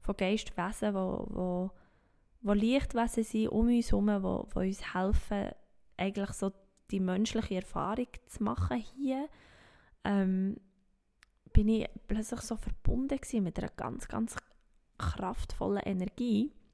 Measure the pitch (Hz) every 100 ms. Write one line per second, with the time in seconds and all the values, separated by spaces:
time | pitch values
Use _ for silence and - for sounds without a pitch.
0 | - 196 185 220 - - 180 214 214 196
1 | 185 - - - 180 180 185 - - _
2 | _ _ _ _ 220 208 220 262 - 240
3 | 233 - 220 220 220 208 233 240 233 202
4 | 208 202 190 185 - - 190 196 - 190
5 | 190 208 - 202 - - - _ _ -
6 | 190 202 196 - 196 196 _ _ _ 196
7 | 185 180 220 220 220 185 190 - 160 226
8 | 247 - - - 208 233 - 240 214 262
9 | 277 262 302 - - - - - _ _
10 | 190 202 190 190 190 - _ _ _ _
11 | _ _ _ _ - - 208 220 - -
12 | - 214 220 233 - 220 - - - 240
13 | 269 277 - 233 185 - - - - -
14 | - - 233 - _ _ _ _ _ _
15 | - - 190 - - - 190 202 - 190
16 | 180 - 240 208 269 - -